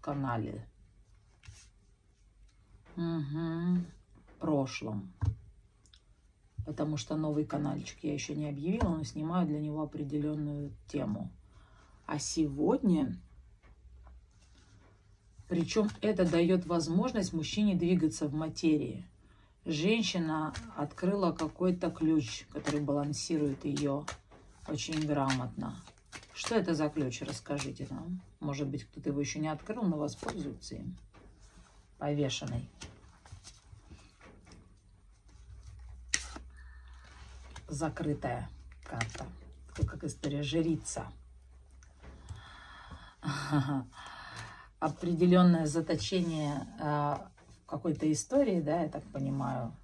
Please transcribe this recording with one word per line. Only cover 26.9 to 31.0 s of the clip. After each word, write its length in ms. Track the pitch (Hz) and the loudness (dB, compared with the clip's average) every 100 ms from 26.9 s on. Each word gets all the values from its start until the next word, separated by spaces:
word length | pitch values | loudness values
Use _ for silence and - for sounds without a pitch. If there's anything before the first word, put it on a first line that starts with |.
| 156 131 117 | 0 -2 -2
Расскажите 680 | 147 135 - 143 139 113 139 | -6 -8 -6 -4 -4 -6 -8
нам. 320 | - 165 185 - - | -8 -6 -8 -8 -8
Может 280 | 147 139 139 | -6 -2 -2
быть, 160 | 127 - | -4 -8
кто-то 240 | - 156 | -6 -2
его 100 | 143 | 0
еще 180 | 143 151 | -2 -2
не 80 | 156 | -2
открыл, 360 | 151 - 226 | -4 -6 0
но 140 | 196 151 | 0 2
воспользуется 800 | 147 - - 180 143 - - - | -2 -4 -6 -4 -6 -8 -10 -10
им. 220 | - 180 | -10 -12